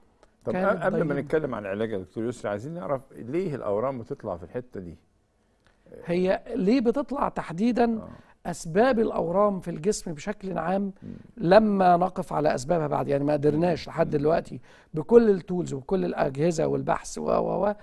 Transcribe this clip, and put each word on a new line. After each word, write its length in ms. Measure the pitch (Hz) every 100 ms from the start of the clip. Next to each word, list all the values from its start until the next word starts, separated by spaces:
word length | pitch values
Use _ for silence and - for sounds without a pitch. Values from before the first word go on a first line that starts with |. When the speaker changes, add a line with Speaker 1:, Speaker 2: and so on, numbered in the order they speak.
| _ _ _ _ 120
Speaker 1:
طب 80 |
Speaker 2:
كانت 300 | 180 196 196
Speaker 1:
قبل 140 | 190 170
ما 60 |
Speaker 2:
باينة. 180 | 160 139
Speaker 1:
نتكلم 340 | 139 160 143 110
عن 100 | 101
علاج 260 | 101 110
يا 60 | 101
دكتور 260 | 90 117 117
يسري، 240 | 117 107
عايزين 220 | 104 135
نعرف 280 | 170 185 135 -
ليه 440 | - 113 165 190 135
الأورام 440 | - 101 127 131
بتطلع 380 | 110 139 110 104
في 60 |
الحتة 360 | - 123 - 107
دي؟ 180 | 87 82 _ _ _ _ _ _ _ _ _ - -
Speaker 2:
هي 360 | 175 185 - - 233
ليه 260 | 180 269
بتطلع 480 | 233 269 - 277 -
تحديدًا؟ 680 | - - 160 233 240 233 220
Speaker 1:
آه. 100 | - 80 - _ -
Speaker 2:
أسباب 540 | 170 165 170 262 233
الأورام 600 | 214 - 170 185 208 190
في 120 | 180
الجسم 420 | 160 180 208 -
بشكل 440 | 147 196 - 190 170
عام 240 | 160 196 196 -
Speaker 1:
مم. 60 | 50 50 - -
Speaker 2:
لما 600 | 165 202 214 196 180 175
نقف 360 | 185 - -
على 220 | 156 151 143
أسبابها 320 | 131 175 147
بعد، 200 | 143 135
يعني 160 | 139
ما 100 | 143
قدرناش 540 | 147 147 147 175 160 -
Speaker 1:
مم. 60 |
Speaker 2:
لحد 120 | 151 165
Speaker 1:
مم. 60 | 147
Speaker 2:
دلوقتي 380 | 151 170 - 127 - - _
بكل 360 | 156 147 240 226
التولز 440 | 190 - 180 147
وبكل 320 | 139 - 196 175
الأجهزة 600 | 160 156 131 165 160 147
والبحث 500 | 139 135 - - -
و، 40 |
و، 440 | 156 - 170 170 202
و، 60 | 202